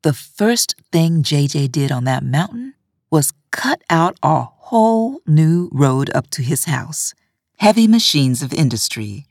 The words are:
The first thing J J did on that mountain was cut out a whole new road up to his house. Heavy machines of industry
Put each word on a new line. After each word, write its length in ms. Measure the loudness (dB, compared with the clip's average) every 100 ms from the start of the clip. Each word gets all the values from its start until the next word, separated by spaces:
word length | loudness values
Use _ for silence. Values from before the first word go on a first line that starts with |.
The 100 | -2
first 600 | -4 -10 -2 0 0 -4 -8 _
thing 320 | 0 2 0
J 240 | 0 0 0
J 220 | -2 -2
did 220 | -2 -2
on 120 | -2
that 200 | -2 -2
mountain 500 | -2 -2 -2 -8 -14 _ _ _ _
was 240 | 0 0 _ _
cut 300 | -6 -4 -4 0
out 300 | 0 0 0
a 200 | 0 0
whole 800 | -4 _ -2 2 2 2 -2 -6 0
new 440 | 2 4 2 -2
road 380 | 0 2 2 -2
up 160 | -4 -6
to 120 | -6
his 220 | -4 -4
house. 500 | -4 -6 -6 -10 -10 -12 _ _ _ _
Heavy 260 | 2 4 4
machines 560 | 4 4 2 2 0
of 100 | -4
industry 760 | 0 0 0 -6 -6 -10 -12 -18